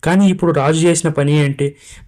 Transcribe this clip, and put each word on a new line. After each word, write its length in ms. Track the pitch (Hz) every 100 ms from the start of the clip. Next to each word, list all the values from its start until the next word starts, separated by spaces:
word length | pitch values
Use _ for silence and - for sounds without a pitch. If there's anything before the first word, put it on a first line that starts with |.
కానీ 260 | - 185 196
ఇప్పుడు 220 | 185 170
రాజు 280 | 147 139 160
చేసిన 300 | 170 170 165
పని 220 | 151 143
ఏంటి? 420 | 151 143 139 143 143 - -